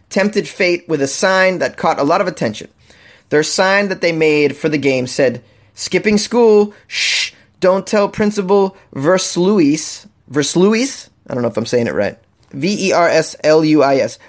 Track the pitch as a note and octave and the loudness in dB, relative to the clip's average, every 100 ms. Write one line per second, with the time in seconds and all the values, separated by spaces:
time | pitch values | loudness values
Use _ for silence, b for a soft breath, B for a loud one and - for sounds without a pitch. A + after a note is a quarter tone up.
0 | B - G3 G#3 D#3 - F#3 F3 - D#3 | B -2 -2 -2 -4 -2 -2 -2 -2 -2
1 | C#3 - G3 F#3+ F#3 F3+ C3 - E3+ D#3+ | -2 -2 0 2 2 0 -4 -2 -2 0
2 | C#3+ F3 F#3 - B2 G#2+ - _ b b | 0 0 -2 -4 -6 -6 -14 _ b b
3 | b b b D3 D#3 - F#3+ G3 G3+ F#3 | b b b 0 0 0 2 2 0 -2
4 | F3 D#3+ D#3 D3+ C#3+ C#3 D#3+ D3 C#3 C3 | -2 2 2 2 0 0 -4 -2 0 -2
5 | B2 - C3+ A2 b b b b - F#3 | -2 0 0 -2 b b b b -4 -2
6 | G#3 G#3 - A#3 A#3 G#3+ G#3 B B - | 0 0 0 2 4 4 2 B B -6
7 | - - - b b - F#3 F#3+ F#3+ G#3+ | -4 -2 -6 b b -4 0 0 0 -2
8 | G3+ - G#3 G#3 F#3 G3+ G3 b b - | -2 0 -2 -2 0 2 0 b b -4
9 | C#3 F#3 - E3+ F#3 G#3+ C#3+ D#3 - - | 0 0 0 -2 0 2 2 0 -4 -12
10 | - _ - C3+ C#3 E3+ G3 A3 C4+ - | -18 _ -8 -4 -2 2 2 2 -2 -8
11 | - _ - B2+ A#2+ A2 A2+ B2 A#2 D2+ | -18 _ -12 -6 -4 -4 -2 -2 0 -2
12 | G2+ - _ _ _ C3+ D#3+ G#3 F#3+ E3 | -4 -6 _ _ _ -6 -4 -2 -2 0
13 | E3+ D3 D#3 - D3 D#3 D#3 D3+ C3+ C#3 | 2 2 -2 -2 2 2 4 4 4 2
14 | A2+ - | -2 -6